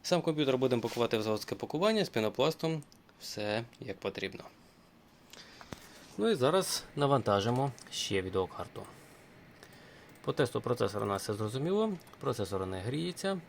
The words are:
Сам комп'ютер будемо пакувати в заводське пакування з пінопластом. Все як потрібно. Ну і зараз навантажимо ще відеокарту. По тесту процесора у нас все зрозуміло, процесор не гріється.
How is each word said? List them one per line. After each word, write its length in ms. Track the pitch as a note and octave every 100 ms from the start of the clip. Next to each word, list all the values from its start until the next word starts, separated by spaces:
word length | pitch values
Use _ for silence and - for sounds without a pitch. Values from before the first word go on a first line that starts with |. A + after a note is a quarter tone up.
| -
Сам 160 | F3
комп'ютер 360 | D#3+ D3+ C#3 B2+
будемо 240 | C3 B2
пакувати 360 | A2+ A#2 A#2 A2+
в 40 |
заводське 340 | A2 G#2+ - -
пакування 500 | A2 D3+ G3+ A3 F#3
з 40 |
пінопластом. 720 | A2+ G#2+ G2+ C#3+ D#3+ D#3+ D#3+ - - - -
Все 420 | - - G#2 G#2+ A#2+ -
як 200 | B2 F#2+
потрібно. 440 | G2+ G2 F#2+ - - - - - - - - - - - - - - - - - - -
Ну 120 | A3
і 60 | F3+
зараз 480 | B2+ F#3 F3+ - - -
навантажимо 760 | C#3+ C#3 G#2+ G2+ G#2 B2+ C#3 - -
ще 300 | - - G2
відеокарту. 600 | F#2 F#2+ F#2 - F2 - - - - - - - - - - - - - - -
По 100 | -
тесту 280 | C#3 C3 A#2
процесора 440 | A#2 A#2+ G#2+ G#2 G#2+
у 40 |
нас 140 | G2
все 100 | -
зрозуміло, 600 | G#2 G#2+ B2+ D#3 G3+ A3 F3+ - -
процесор 460 | C#3 A#2 F#2+ G2 F#2
не 140 | F#2
гріється. 600 | G2+ D3 F3 F3 G3 F#3+